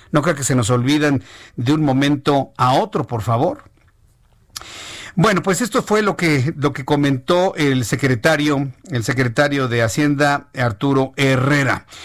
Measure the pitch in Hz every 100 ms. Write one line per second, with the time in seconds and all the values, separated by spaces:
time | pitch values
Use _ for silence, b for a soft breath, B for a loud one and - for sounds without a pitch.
0 | b 156 151 143 131 127 107 123 123 151
1 | 147 139 B B B - 123 156 147 131
2 | 143 147 147 139 131 - 123 143 214 180
3 | 131 117 104 117 160 - - _ _ _
4 | _ _ _ _ _ - B B B B
5 | B - 208 185 185 185 233 254 - 214
6 | 208 - 170 143 131 156 143 135 127 147
7 | 143 131 - 180 185 - 147 131 113 131
8 | 135 123 160 151 147 139 139 - - 127
9 | 110 127 123 113 143 139 131 117 113 -
10 | 147 143 147 143 - 135 120 104 139 135
11 | 131 - 135 131 131 143 131 98 - B